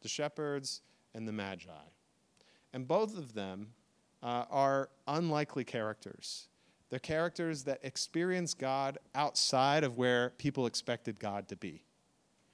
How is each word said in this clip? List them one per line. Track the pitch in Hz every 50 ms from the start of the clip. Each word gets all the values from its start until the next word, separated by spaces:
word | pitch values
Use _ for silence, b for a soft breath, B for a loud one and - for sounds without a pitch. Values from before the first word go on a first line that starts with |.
the | -
shepherds | - - - 147 151 - - 151 147 143 143 135 - - - b b b b b b -
and | 113 113
the | 110 107
magi. | 107 98 98 95 87 85 90 80 76 73 80 _ _ _ _ _ _ _ _ _ b b b b b b b -
And | 127 131
both | 127 156 202 220 214 220
of | 185 147 120 110
them, | 107 98 95 95 98 107 110 120 _ _ _ _ _ _ _ _ - -
uh, | 120 120 120 120 -
are | - 139 139 135 135 139 135 - _ _ -
unlikely | - 143 160 175 165 151 151 151 - - 143 120
characters. | - - 120 107 107 107 - - 101 - - - - - - - - b b b b b b b -
They're | 127 127
characters | - - 156 156 165 175 - - 170 165 160 139 131
that | 143 135 - -
experience | 131 - - - - - 165 175 185 185 180 175 156 -
God | - 135 131 135 135 139 135 135 - _ _ -
outside | 131 151 143 - - - - - 127 131 139 143 156 156
of | 131 120
where | 120 123 123 123 120 123 123 -
people | - - 143 135 139 123
expected | 117 - - - - 120 110 - 120 110 -
God | - 104 101 101 98 -
to | 101
be. | 90 - 90 76 85 _ _ _ _ _ _ _ _ _ _ _ b b b